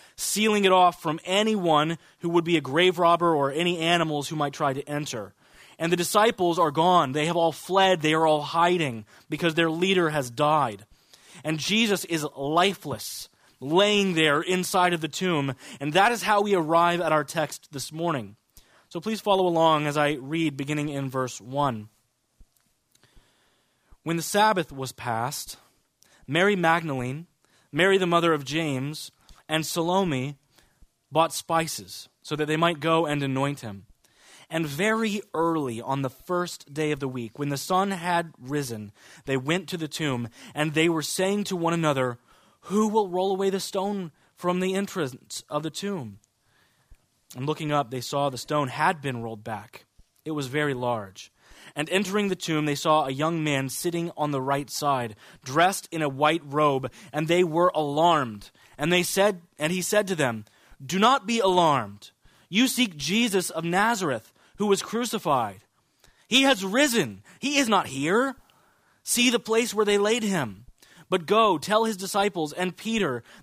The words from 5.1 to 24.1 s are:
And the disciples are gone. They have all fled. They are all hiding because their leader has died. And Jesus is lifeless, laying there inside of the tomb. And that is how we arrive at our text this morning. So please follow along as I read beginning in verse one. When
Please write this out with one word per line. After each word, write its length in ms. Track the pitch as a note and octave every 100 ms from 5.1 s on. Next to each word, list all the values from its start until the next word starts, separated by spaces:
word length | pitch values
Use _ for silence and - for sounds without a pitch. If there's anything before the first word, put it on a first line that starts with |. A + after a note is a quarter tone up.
| A#2 G2+ _ _ - - -
And 120 | E3
the 60 | F3
disciples 640 | E3+ G#3+ A3+ A3+ F3 E3
are 100 | D#3+
gone. 440 | C#3+ F3 F3+ C3+
They 120 | D3 D#3+
have 100 | E3+
all 160 | E3
fled. 500 | - - F#3+ F#3+ F3+
They 120 | D#3
are 140 | D#3 D#3+
all 160 | D3+
hiding 600 | C#3+ E3 F3 F3+ D3 A2+ G#2 - -
because 240 | D3+ E3+ D#3+
their 160 | E3
leader 400 | E3 F#3+ F#3 D#3+
has 180 | D3+ B2
died. 560 | A#2 D3 D#3 B2 G2+ - _ _ _ - E3+
And 140 | D3+ D#3+
Jesus 480 | C3+ G#3+ A3+ F#3 -
is 180 | E3 D3 -
lifeless, 920 | C#3 D#3+ G3 F3+ D3 A2+ - - - _ _ -
laying 540 | C3 E3+ G#3 G#3 G3
there 300 | D#3+ D#3 D3
inside 500 | E3 F#3 F3+ F#3 F3+
of 80 | E3+
the 60 | D#3
tomb. 480 | - F#3 D#3 C#3 B2 - -
And 140 | D3
that 180 | E3 G#3+
is 100 | A3+
how 200 | F3+ G#3
we 120 | G#3
arrive 480 | F#3+ D3+ E3 F3 F3
at 100 | E3
our 120 | D#3
text 460 | C#3+ E3 D3 - -
this 200 | C#3 -
morning. 440 | D#3 E3+ C#3+ G2+ A2 _ - _ _ _
So 100 | E3+
please 220 | G#3+ G#3+
follow 260 | G#3 F#3+ F3+
along 400 | E3 D#3+ D#3 D3
as 100 | D3
I 200 | D3 D3
read 340 | C3+ E3 D#3+ C3+
beginning 340 | C#3 D3+ D3
in 200 | C#3 C3+
verse 320 | C3 B2+ -
one. 480 | B2 C#3 C#3 A2 G#2+ _ _ _ _ _ - _ _ _ _ _ _ _ _ _ _ _ _ _ _ -
When 140 | D#3+